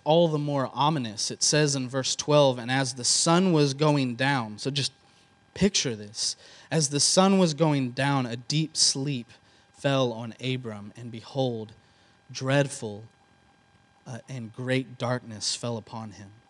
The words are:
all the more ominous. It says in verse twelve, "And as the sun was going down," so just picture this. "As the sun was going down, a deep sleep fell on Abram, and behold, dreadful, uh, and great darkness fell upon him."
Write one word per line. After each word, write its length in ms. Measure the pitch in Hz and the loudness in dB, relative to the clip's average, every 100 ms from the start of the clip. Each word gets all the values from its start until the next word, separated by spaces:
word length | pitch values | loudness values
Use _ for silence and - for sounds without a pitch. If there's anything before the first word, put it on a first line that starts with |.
all 240 | - 165 170 | 2 4 4
the 100 | 151 | 0
more 320 | 147 139 123 | -2 -2 -2
ominous. 560 | 120 139 160 117 104 - | 0 0 0 -4 -6 -6
It 120 | 120 | -2
says 320 | - 151 151 | 0 2 2
in 140 | 139 127 | 0 -2
verse 260 | 135 127 | -4 -4
twelve, 440 | - - 147 143 123 | -4 2 6 6 4
"And 120 | 117 | 0
as 240 | 131 131 | 0 0
the 100 | 131 | -2
sun 480 | 120 - - 170 190 | 0 2 4 4 6
was 200 | 160 143 | 4 2
going 440 | 135 151 147 127 117 | 2 2 2 2 0
down," 420 | 135 139 110 104 | 0 0 -2 -6
so 120 | 139 | -6
just 220 | 139 131 _ _ _ _ _ _ | -4 -4 _ _ _ _ _ _
picture 420 | - 196 - 143 110 | 0 2 2 -2 -4
this. 400 | 104 107 - - - - - | -10 -6 -6 -6 -14 -20 -4
"As 200 | 156 151 | 0 0
the 100 | 143 | 2
sun 380 | - - 190 196 | 2 4 6 6
was 160 | 180 | 4
going 380 | 147 160 147 127 | 4 2 2 0
down, 340 | 123 139 139 123 | 0 0 0 -2
a 100 | 120 | -6
deep 400 | 120 147 151 - | -4 -2 -2 0
sleep 520 | - 139 139 135 117 - _ _ _ | 0 0 -4 -6 -8 -18 _ _ _
fell 400 | - 143 139 127 | -4 0 2 0
on 220 | 113 117 - | -2 -10 -8
Abram, 480 | 127 131 120 104 101 | -6 -6 -6 -12 -14
and 160 | - 120 | -14 -14
behold, 600 | 113 - 143 131 113 107 - _ _ _ _ - | -14 -10 -2 -2 -2 -10 -16 _ _ _ _ -16
dreadful, 720 | 127 131 139 139 - 113 101 113 _ _ _ _ _ _ _ _ _ - | -8 0 2 2 -2 -10 -10 -16 _ _ _ _ _ _ _ _ _ -16
uh, 120 | 113 - | -16 -12
and 240 | 131 113 | -12 -12
great 460 | 107 127 131 131 123 | -8 0 0 0 -4
darkness 580 | 120 123 117 110 - - | -2 -2 -4 -8 -6 -4
fell 220 | 120 117 | -4 -6
upon 340 | 101 117 110 | -8 -12 -14
him." 160 | 92 101 110 _ | -14 -20 -20 _